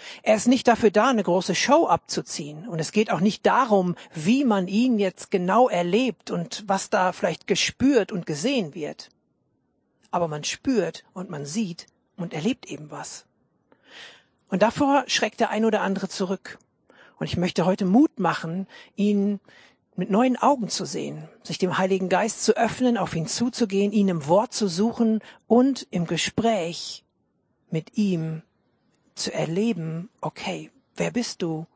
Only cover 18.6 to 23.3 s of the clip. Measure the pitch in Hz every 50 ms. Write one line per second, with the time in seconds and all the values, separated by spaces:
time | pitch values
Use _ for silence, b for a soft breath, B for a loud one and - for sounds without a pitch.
18.6 | 196 B B B B B B - 196 208 208 202 196 202 202 196 b b b b
19.6 | b b b b b _ _ - 185 - 196 208 247 262 247 - - 254 285 262
20.6 | 214 170 - - 185 139 160 - 147 143 147 156 156 - - _ _ - 165 -
21.6 | 190 180 156 - 190 190 196 190 190 180 185 180 196 226 - - - - 214 -
22.6 | 240 220 - - 254 247 233 208 185 - - 165 160 -